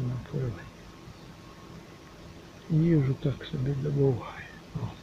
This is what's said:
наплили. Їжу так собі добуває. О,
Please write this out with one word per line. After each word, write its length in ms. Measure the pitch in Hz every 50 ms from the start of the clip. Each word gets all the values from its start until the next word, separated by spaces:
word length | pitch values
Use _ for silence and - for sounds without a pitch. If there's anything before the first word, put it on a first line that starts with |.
| 127 123
наплили. 540 | 123 120 - - - 147 131 123 113 - - - - - - - - - - - - - - - - - - - - - - - - - - - - - - - - - - - - - - - - - - -
Їжу 460 | 165 151 160 170 170 151 135 131 135 - -
так 220 | 147 123 - - -
собі 200 | - 147 127 135
добуває. 760 | 143 135 135 147 143 139 139 135 127 107 - - - - - - - - - - -
О, 120 | - 117 - - -